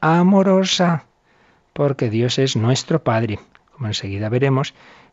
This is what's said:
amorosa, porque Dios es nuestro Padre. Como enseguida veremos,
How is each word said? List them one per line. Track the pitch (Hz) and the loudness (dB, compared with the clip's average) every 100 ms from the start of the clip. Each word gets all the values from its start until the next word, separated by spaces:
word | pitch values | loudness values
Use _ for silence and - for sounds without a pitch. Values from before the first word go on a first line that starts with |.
amorosa, | 156 170 180 196 190 190 185 - 175 160 - _ _ _ _ _ _ | 0 4 4 4 4 2 0 0 0 0 -6 _ _ _ _ _ _
porque | - 143 135 123 | -2 -2 0 -2
Dios | 110 123 - | 0 -2 0
es | 135 | 0
nuestro | 123 117 135 - 165 | 0 0 0 -2 -2
Padre. | - 113 117 101 - - _ | 0 -2 -2 -6 -12 -20 _
Como | - 110 | -10 -8
enseguida | 107 98 98 107 | -6 -8 -6 -4
veremos, | 123 139 131 147 - - - _ | 0 0 0 -4 -10 -20 -20 _